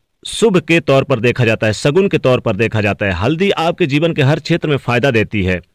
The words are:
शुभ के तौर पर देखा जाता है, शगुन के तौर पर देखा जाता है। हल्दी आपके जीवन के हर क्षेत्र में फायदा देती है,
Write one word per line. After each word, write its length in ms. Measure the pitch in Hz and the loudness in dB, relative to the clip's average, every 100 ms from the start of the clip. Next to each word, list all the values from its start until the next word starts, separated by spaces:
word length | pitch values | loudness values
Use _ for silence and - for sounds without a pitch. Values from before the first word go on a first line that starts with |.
| _ _ | _ _
शुभ 340 | - - 233 180 | -14 0 2 2
के 200 | - 170 | 2 0
तौर 240 | - 135 | 2 2
पर 160 | 131 127 | 2 0
देखा 260 | 120 117 113 | 0 2 0
जाता 220 | 110 110 | 0 -2
है, 60 | |
शगुन 340 | 107 147 151 196 | 0 0 2 0
के 100 | - | 0
तौर 220 | 131 123 | 0 0
पर 160 | - 98 | 0 -2
देखा 260 | 110 110 | -2 0
जाता 240 | 101 98 104 | -2 -2 -2
है। 60 | |
हल्दी 360 | 87 110 160 202 | -2 -2 0 0
आपके 340 | - 165 175 170 | 0 -2 -2 -2
जीवन 280 | 143 165 | 0 0
के 80 | 156 | 0
हर 160 | 135 156 | 0 0
क्षेत्र 300 | - 165 156 | -2 -4 -2
में 80 | 139 | -4
फायदा 320 | - 120 139 | -2 0 2
देती 320 | 113 98 107 | 0 0 -2
है, 180 | 92 90 - | -2 -2 -6